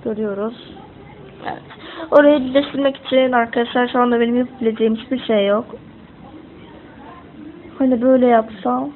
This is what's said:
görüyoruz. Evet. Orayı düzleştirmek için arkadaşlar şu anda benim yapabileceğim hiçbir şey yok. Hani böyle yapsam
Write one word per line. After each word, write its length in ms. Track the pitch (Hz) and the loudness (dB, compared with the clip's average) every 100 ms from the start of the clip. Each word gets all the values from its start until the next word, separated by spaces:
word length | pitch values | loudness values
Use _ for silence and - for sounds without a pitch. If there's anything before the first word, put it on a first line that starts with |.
görüyoruz. 680 | 240 214 214 196 220 240 - - - - - - - - | -6 -6 -6 -4 -8 -8 -20 -20 -20 -20 -20 -20 -20 -16
Evet. 180 | - - - - - - 320 | -14 -14 -16 -20 -18 -16 2
Orayı 300 | 294 294 294 | 6 6 4
düzleştirmek 560 | 254 269 285 269 277 269 | 2 -2 -2 -2 -4 -4
için 360 | - 262 262 | -2 0 2
arkadaşlar 560 | 247 233 240 240 247 247 | 0 0 -2 -2 -2 0
şu 120 | 254 | 0
anda 200 | 247 233 | 2 2
benim 160 | 233 247 | 2 0
yapabileceğim 600 | 247 - 226 220 220 226 | -2 -2 -4 0 0 0
hiçbir 280 | - 247 | -4 -6
şey 220 | - 220 202 | 0 0 2
yok. 180 | 208 254 - - - - - - - - - 960 960 - - 880 1047 - - - - - - | 0 -4 -18 -20 -20 -20 -20 -20 -20 -20 -20 -20 -20 -20 -20 -20 -20 -20 -20 -20 -20 -20 -4
Hani 240 | 262 247 | 0 2
böyle 240 | 254 262 247 | 4 4 6
yapsam 640 | 226 220 - 247 247 285 | 4 2 -8 -4 -4 -6